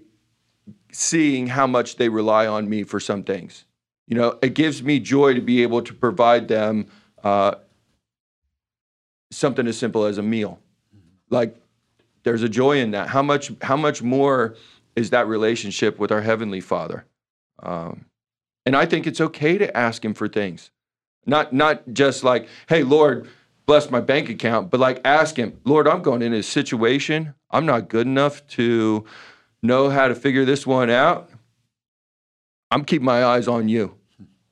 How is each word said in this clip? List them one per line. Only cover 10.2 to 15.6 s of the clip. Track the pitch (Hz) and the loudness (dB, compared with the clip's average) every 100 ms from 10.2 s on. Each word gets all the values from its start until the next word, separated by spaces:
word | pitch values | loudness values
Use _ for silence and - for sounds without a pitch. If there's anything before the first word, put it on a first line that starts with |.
meal. | 107 113 101 - _ _ _ _ _ _ - | -4 -2 -4 -8 _ _ _ _ _ _ -4
Like, | 123 113 - _ _ _ _ _ _ | -2 -2 -6 _ _ _ _ _ _
there's | 120 117 | -2 -2
a | 113 | -2
joy | 107 135 143 | 2 2 2
in | 113 | 0
that. | 101 85 | -4 -2
How | 135 | 0
much, | 143 143 - 107 | 0 -2 -4 -10
how | - 139 | -2 0
much | 147 - | 0 -2
more | 117 135 139 131 113 110 - _ _ 120 | -2 2 2 2 -2 -6 -20 _ _ -6
is | 107 | 0
that | 120 110 | 0 0
relationship | 110 110 117 | 0 0 -2